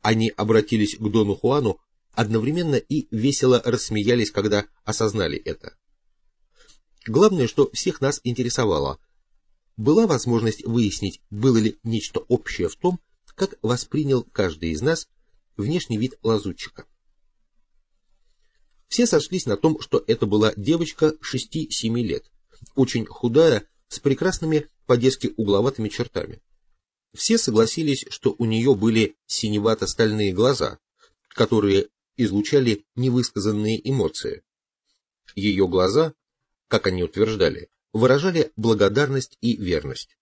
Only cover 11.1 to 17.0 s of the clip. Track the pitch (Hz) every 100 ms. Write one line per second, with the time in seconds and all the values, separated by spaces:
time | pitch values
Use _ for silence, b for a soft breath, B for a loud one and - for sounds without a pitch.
11.1 | - _ 104 127 113 110 - 113 113 -
12.1 | - - 123 - - 85 - 180 180 _
13.1 | _ _ - - - 110 123 - 143 143
14.1 | 131 - - 92 80 85 78 127 165 -
15.1 | _ _ _ _ - 107 175 - 107 127
16.1 | - 113 110 98 - - - - _